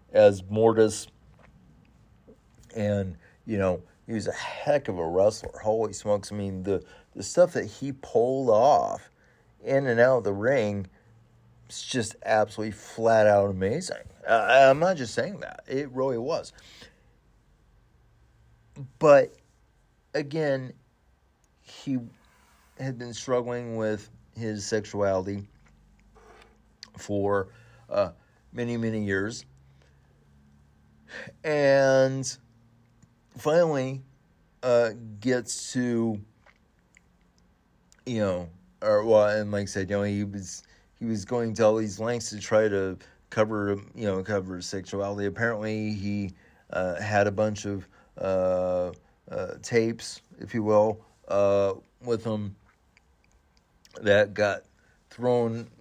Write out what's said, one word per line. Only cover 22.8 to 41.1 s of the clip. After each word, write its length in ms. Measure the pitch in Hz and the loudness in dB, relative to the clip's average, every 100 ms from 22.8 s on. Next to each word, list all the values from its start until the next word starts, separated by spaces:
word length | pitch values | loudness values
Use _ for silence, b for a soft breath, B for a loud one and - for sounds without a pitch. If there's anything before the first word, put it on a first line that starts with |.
| 135 120 | -10 -8
been 160 | 120 110 | -10 -10
struggling 600 | - 123 120 120 120 113 | -2 -2 -2 -6 -6 -4
with 320 | 110 107 - - _ - | -2 -4 -8 -20 _ -10
his 280 | 113 107 | -8 -6
sexuality 840 | 101 110 101 101 101 95 95 101 98 _ _ _ _ _ _ - B B B B _ _ - - | -4 -4 -4 -2 0 0 -2 -8 -10 _ _ _ _ _ _ -20 B B B B _ _ -20 -18
for, 520 | - 101 98 101 98 b b b b | -6 -4 0 0 -2 b b b b
uh, 220 | 101 92 - b b b | -2 -2 -4 b b b
many, 240 | - 120 120 | -8 -6 -4
many 260 | 113 110 | -4 -4
years. 420 | 101 98 101 123 - _ _ b b b b b b _ _ _ _ _ _ _ _ B B - | -2 -2 -4 -8 -16 _ _ b b b b b b _ _ _ _ _ _ _ _ B B -10
And 920 | 160 147 139 139 135 135 131 135 131 - _ _ _ _ _ _ _ _ _ - | -4 2 4 4 6 4 4 0 -8 -10 _ _ _ _ _ _ _ _ _ -6
finally, 640 | 151 165 165 143 131 135 - _ _ _ _ - | 2 4 4 2 -4 -8 -14 _ _ _ _ -6
uh, 280 | 127 120 113 110 113 101 | 2 4 4 -2 -14 -8
gets 540 | 123 123 113 - - | -2 -2 -4 -10 -6
to, 440 | 131 123 117 113 104 101 _ _ _ _ _ _ _ _ _ _ _ _ _ _ _ _ _ - | -4 -2 0 -2 -4 -10 _ _ _ _ _ _ _ _ _ _ _ _ _ _ _ _ _ -6
you 140 | 113 | -2
know, 280 | 101 90 85 87 _ - | 0 -2 -6 -16 _ -6
or, 220 | 107 104 | 2 2
well, 240 | 113 107 104 | 6 6 6
and 240 | 107 104 | 2 -2
like 120 | 104 | -4
I 20 | 98 | -4
said, 240 | 101 95 | -4 -2
you 80 | 101 | -2
know, 60 | |
he 200 | 101 101 | 0 -2
was, 400 | 101 101 90 - b b b - | -4 -8 -12 -16 b b b -10
he 80 | |
was 200 | 117 | -6